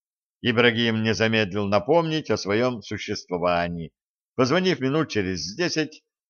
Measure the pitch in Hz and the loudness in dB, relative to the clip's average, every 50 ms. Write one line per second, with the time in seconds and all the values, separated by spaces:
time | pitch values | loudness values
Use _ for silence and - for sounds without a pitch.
0 | _ _ _ _ _ _ _ - - 120 113 117 120 120 113 113 117 117 110 110 | _ _ _ _ _ _ _ -2 0 2 4 4 4 4 4 4 2 2 2 2
1 | 110 113 104 - 113 110 113 110 107 87 92 104 101 98 101 101 98 131 160 170 | 0 0 2 2 2 2 4 2 0 0 0 -2 0 2 2 0 2 4 2 2
2 | 165 160 156 156 - - 107 104 - 95 101 113 123 127 123 104 - - 107 98 | 2 0 -4 -4 -2 -2 -2 -2 0 0 0 2 0 0 -2 -4 -8 -10 -10 -8
3 | - - 104 - - - 90 85 87 87 87 85 87 87 85 85 80 73 _ _ | -6 -8 -8 -8 -6 -6 -4 0 0 2 2 2 0 -2 -4 -8 -10 -12 _ _
4 | _ _ _ _ _ _ - - 131 120 156 185 185 185 160 123 127 131 139 160 | _ _ _ _ _ _ -2 0 0 2 2 2 2 2 0 0 0 -2 0 0
5 | 151 - - 107 92 92 92 85 78 87 104 139 175 156 - 160 151 - - - | -2 -2 -2 -2 -2 -2 -4 -4 -6 -10 -6 -4 -4 -2 -2 -2 -4 -4 -6 -18
6 | _ _ _ _ _ | _ _ _ _ _